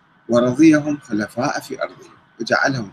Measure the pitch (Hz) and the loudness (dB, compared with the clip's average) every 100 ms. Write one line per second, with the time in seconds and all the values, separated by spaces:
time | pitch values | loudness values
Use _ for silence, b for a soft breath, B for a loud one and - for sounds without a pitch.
0 | _ _ - 120 123 123 160 151 147 147 | _ _ -2 0 2 4 4 4 0 -8
1 | - 107 104 - 139 - - - 87 - | -6 -6 -6 -6 -6 -6 -10 -8 -10 -10
2 | - _ _ - 113 120 143 135 101 | -20 _ _ -14 -2 0 0 -2 -8